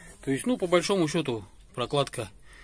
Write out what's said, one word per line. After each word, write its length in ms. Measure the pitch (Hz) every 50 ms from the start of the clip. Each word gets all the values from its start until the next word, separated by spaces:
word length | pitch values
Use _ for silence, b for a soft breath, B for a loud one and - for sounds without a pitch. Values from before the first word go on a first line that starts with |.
| B B B B -
То 60 | -
есть, 160 | 135 131 -
ну, 100 | 240 254
по 120 | - 196 175
большому 400 | 175 175 165 - 208 196 165 151
счёту, 360 | 147 175 156 147 120 110 95 - - - - - -
прокладка 560 | - 120 113 - 143 139 - - - 110 98 - - B B B B